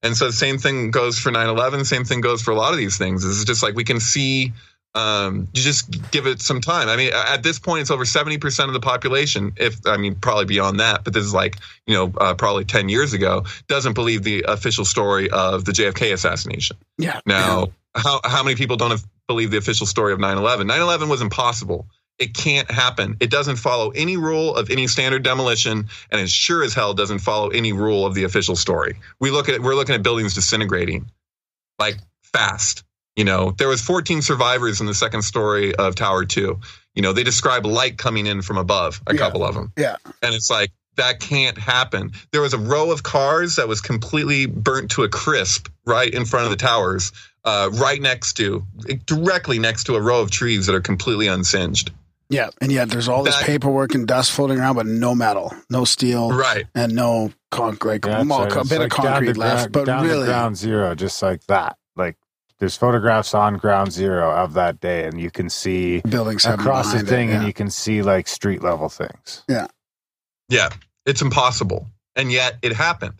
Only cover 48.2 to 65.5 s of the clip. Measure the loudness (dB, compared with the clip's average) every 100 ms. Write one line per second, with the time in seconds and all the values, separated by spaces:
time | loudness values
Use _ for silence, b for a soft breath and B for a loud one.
48.2 | -4 -2 -2 -2 -6 -14 -8 -8 -2 0
49.2 | 2 0 0 0 0 -2 0 2 4 4
50.2 | 2 0 0 0 2 0 2 -2 0 0
51.2 | 2 2 0 0 0 -2 -4 -10 _ _
52.2 | _ -2 -2 -2 0 0 0 -2 0 0
53.2 | 2 0 2 2 2 2 2 0 2 2
54.2 | 2 0 0 2 2 0 0 0 2 2
55.2 | 2 0 -4 -10 _ 0 2 2 2 2
56.2 | 2 2 2 0 -2 -2 0 2 2 2
57.2 | 0 -6 _ -4 -2 -2 -2 -2 0 0
58.2 | 2 2 2 0 2 0 0 2 2 4
59.2 | 2 2 2 2 2 0 2 2 2 2
60.2 | 2 2 0 -2 0 2 0 0 -4 0
61.2 | -2 -2 0 0 0 -8 _ -4 -4 -4
62.2 | _ _ _ _ -4 2 2 4 4 2
63.2 | 2 2 2 2 2 2 2 0 0 2
64.2 | 2 2 0 2 0 0 -2 -2 -2 -4
65.2 | -8 -4 -6